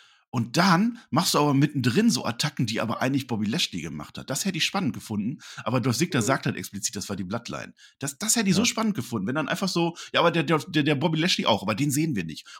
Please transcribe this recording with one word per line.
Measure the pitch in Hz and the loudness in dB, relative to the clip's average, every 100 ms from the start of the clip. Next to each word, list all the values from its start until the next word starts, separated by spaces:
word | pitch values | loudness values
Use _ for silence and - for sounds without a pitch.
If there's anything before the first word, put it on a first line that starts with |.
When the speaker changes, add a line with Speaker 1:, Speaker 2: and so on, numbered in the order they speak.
| - _ _ | -20 _ _
Speaker 1:
Und | 123 117 160 | -4 -2 2
dann | 190 170 226 233 - | 4 4 2 -2 -4
machst | 143 175 | 0 2
du | 147 | 2
aber | 147 | 4
mittendrin | 139 143 139 123 135 226 | 4 4 2 2 4 4
so | 135 - | 4 -2
Attacken, | - 147 - 113 | -4 -4 -2 -2
die | 113 | 0
aber | 110 - | -2 0
eigentlich | 127 139 - | 0 0 0
Bobby | 110 104 | -2 0
Lashley | 156 - 90 | 0 -2 -4
gemacht | 78 73 71 - | -8 -8 -12 -12
hat. | - | -8
Das | 135 196 | -4 -2
hätte | 160 | -2
ich | - | -2
spannend | 196 151 | 0 -2
gefunden. | 95 - 104 107 - - - | -4 -4 -4 -2 -6 -12 -8
Aber | - 127 | -2 0
Dolph | 127 120 | 2 0
Ziggler | 175 131 | 0 2
Speaker 2:
Mhm. | |
Speaker 1:
sagt | 113 139 139 | 2 0 0
halt | - | -4
explizit, | - 101 - 101 | -8 -8 -8 -8
das | - | -8
war | 98 | -8
die | |
Bloodline. | 92 117 - 71 50 - - - | -6 -8 -8 -10 -10 -16 -20 -10
Das, | 139 - | -10 -4
das | 214 240 | 0 2
hätte | 196 | 4
ich | 180 | 4
so | |
Speaker 2:
Ja. | 240 | 2
Speaker 1:
spannend | - 220 - | 0 -2 -2
gefunden, | - 117 98 | -2 -2 -2
wenn | 143 | -2
dann | 156 | -2
einfach | 180 185 | -2 -2
so, | 175 170 - - | 0 0 -2 -2
„Ja, | - | 2
aber | 170 | 4
der, | 165 | 4
der, | 147 156 | 2 0
der, | - 151 | 0 0
der | 143 147 | 2 2
Bobby | 170 156 | 2 2
Lashley | 175 - - | 0 2 2
auch, | 101 | 2
aber | 95 104 | 0 0
den | 143 | 0
sehen | 135 165 104 | 0 0 -2
wir | 82 | -4
nicht.“ | 73 - | -8 -16